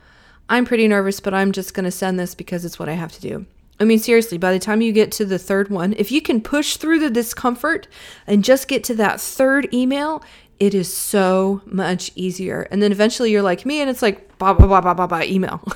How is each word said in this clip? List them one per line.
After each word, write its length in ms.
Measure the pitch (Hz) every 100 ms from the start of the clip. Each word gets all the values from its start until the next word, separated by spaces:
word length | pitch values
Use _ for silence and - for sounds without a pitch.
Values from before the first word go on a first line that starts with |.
| _ _ _ _ -
I'm 160 | 240 240
pretty 240 | 233 220
nervous, 320 | 202 196 196
but 120 | 202
I'm 200 | 190 196
just 200 | 190 185
gonna 160 | - 185
send 300 | - 190 185
this 160 | 180 -
because 300 | - 175 170
it's 120 | -
what 120 | 156
I 60 | 170
have 180 | 165
to 80 | -
do." 240 | - - - _ _ -
I 60 | 214
mean, 140 | 220
seriously, 380 | 233 226 226 170
by 140 | 185
the 80 | 185
time 220 | 214 214
you 100 | 226
get 220 | 214 208
to 120 | - 202
the 140 | 180
third 300 | - 196 202
one, 260 | 190 180 214
if 140 | 202
you 100 | 294
can 200 | - 233
push 340 | 220 294 294 -
through 240 | 311 330
the 100 | 302
discomfort 800 | 233 226 - 247 247 302 330 - - - - -
and 160 | 208
just 240 | 196 269 -
get 160 | 254
to 100 | - 220
that 260 | 202 -
third 520 | - - 262 277 254
email, 480 | 247 254 277 302 311 - - _ -
it 140 | 202
is 200 | 196 175
so 680 | - - 202 185 185 190 196 -
much 460 | 190 175 180 - -
easier. 520 | 185 180 185 160 -
And 120 | 196
then 80 | 208
eventually 400 | 196 220 - 233
you're 100 | 208
like, 240 | 196 180 262
"Me," 140 | 302
and 100 | 277
it's 120 | 254
like, 360 | 226 196 - -
"Blah, 160 | 190
blah, 140 | 190 196
blah, 140 | 190
blah, 120 | 180
blah, 140 | 175 180
blah, 140 | 165
email." 420 | 143 185 185 160 208